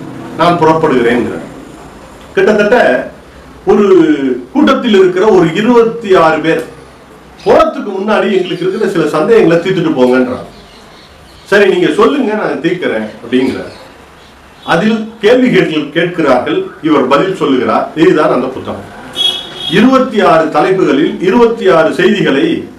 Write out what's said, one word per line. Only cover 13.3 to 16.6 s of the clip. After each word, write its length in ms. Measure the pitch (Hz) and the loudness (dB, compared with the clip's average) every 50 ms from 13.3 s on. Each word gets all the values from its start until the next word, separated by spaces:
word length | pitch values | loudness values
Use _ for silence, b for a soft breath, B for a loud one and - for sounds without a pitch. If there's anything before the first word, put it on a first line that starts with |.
| 123 127 131 - - 95 95 - - - - - - - - - - - - - - - - - - - - | -2 0 0 0 -4 -6 -10 -12 -16 -18 -20 -20 -20 -20 -20 -20 -20 -20 -20 -20 -20 -20 -20 -20 -20 -14 -6
அதில் 480 | 143 156 170 208 220 226 214 - - - - | -2 -2 0 0 0 -2 -2 -4 -8 -10 -4
கேள்வி 300 | 202 202 247 262 254 208 | 0 2 2 2 2 2
கேட்க-, 420 | 180 180 160 - 156 151 - - - | 2 2 0 0 -2 -4 -6 -4 -4
கேட்கிறார்கள், 720 | 165 175 175 175 165 156 135 127 123 - 143 160 190 | -4 -4 -4 -4 -2 0 0 0 0 0 -2 -4 -4